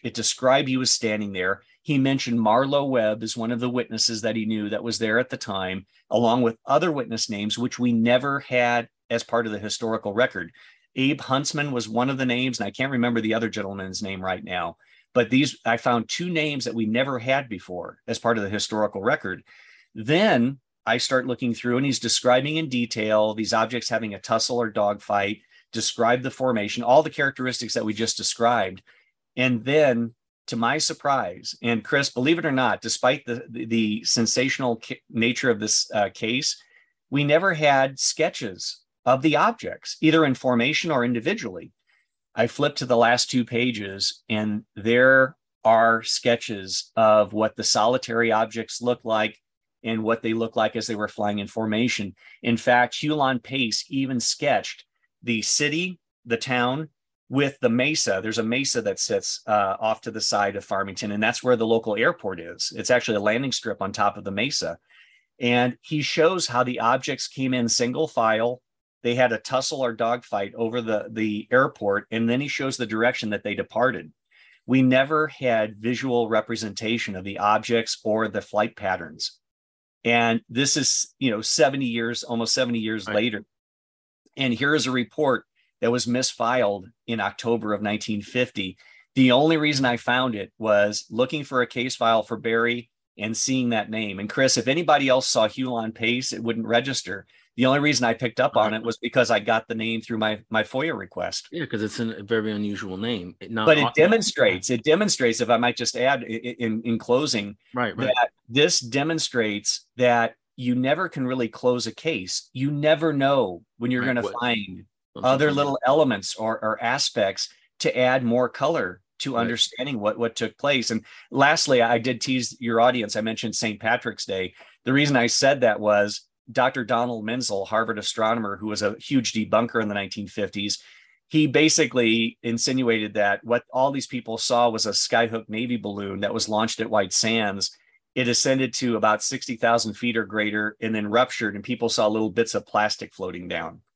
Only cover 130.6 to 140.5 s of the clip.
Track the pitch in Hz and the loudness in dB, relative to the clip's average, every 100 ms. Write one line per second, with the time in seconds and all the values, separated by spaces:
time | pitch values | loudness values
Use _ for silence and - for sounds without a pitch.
130.6 | 104 - - - _ _ _ 156 151 143 | -6 -6 -10 -20 _ _ _ 0 2 4
131.6 | 156 - 135 123 113 113 117 - 120 117 | 4 4 2 2 2 2 0 -4 -6 -2
132.6 | - 131 120 113 107 104 101 101 110 117 | 0 0 0 0 -2 0 0 0 0 -2
133.6 | - 127 135 139 - 127 113 113 - 120 | -2 0 0 0 -6 -10 -8 -6 0 2
134.6 | 120 110 107 - - 117 117 113 - 107 | 2 2 -2 -2 0 2 2 -2 -6 -6
135.6 | 120 120 104 101 98 98 101 110 104 107 | -4 -4 -4 -6 -6 -4 -4 -2 -2 0
136.6 | 113 - 107 107 95 - 110 113 104 98 | 0 -2 0 0 0 0 2 0 0 -4
137.6 | - - _ _ _ - 120 117 135 135 | -8 -8 _ _ _ -2 0 2 2 2
138.6 | 127 - 127 110 107 107 - 131 - 117 | 0 -2 -2 2 2 2 -2 -6 -8 -2
139.6 | 117 117 113 101 120 113 98 107 107 | 2 2 0 -4 -2 -2 -2 -2 -2